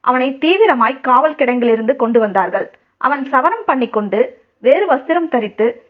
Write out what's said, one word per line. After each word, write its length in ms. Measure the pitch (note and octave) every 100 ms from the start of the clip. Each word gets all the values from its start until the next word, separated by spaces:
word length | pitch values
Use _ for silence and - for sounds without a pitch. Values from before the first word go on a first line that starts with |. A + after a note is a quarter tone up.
அவனை 300 | - B3+ C4 C4+ D#4
தீவிரமாய் 560 | F#4+ A4 C4+ A3+ C4 -
காவல் 280 | B3 D#4 D4+
கிடங்கிலிருந்து 540 | B3+ B3 A#3 A3+ A3 C#4
கொண்டு 240 | A3+ A#3 G#3+
வந்தார்கள். 420 | G3 F3+ G3 - _ _ _
அவன் 280 | B3+ C#4+ C4+
சவரம் 320 | C#4 D4 A#4 G#4+
பண்ணிக்கொண்டு 520 | C4+ A#3 A3 G#3 G3 B3+ - _ _ A#3
வேறு 180 | D#4+ G4+
வஸ்திரம் 400 | C#4 C#4 E4 E4
தரித்து 320 | B3+ G#3+ - A3 -